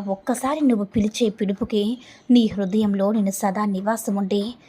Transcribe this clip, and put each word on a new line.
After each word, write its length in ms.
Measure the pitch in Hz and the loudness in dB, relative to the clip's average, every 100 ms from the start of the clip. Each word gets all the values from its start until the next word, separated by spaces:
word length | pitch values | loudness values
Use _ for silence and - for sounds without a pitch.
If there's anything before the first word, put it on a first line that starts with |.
| 196 | -2
ఒక్కసారి 540 | 190 - - 262 311 | -4 -4 -4 -2 0
నువ్వు 240 | 294 220 202 | 2 2 0
పిలిచే 420 | 233 208 - 233 | 0 -2 0 -2
పిలుపుకి 540 | - 196 196 220 214 208 247 - - - | 0 -4 -2 -2 0 -2 -4 -10 -8 4
నీ 140 | 247 220 | 4 4
హృదయంలో 640 | 180 190 214 214 196 196 | 0 -2 0 0 0 0
నేను 220 | 220 196 190 | 0 0 -2
సదా 240 | 208 190 214 190 | -2 -2 -2 -2
నివాసం 400 | 202 220 - 202 | -2 -2 -2 -2
ఉండి 280 | 196 202 202 240 | 0 -2 -2 -8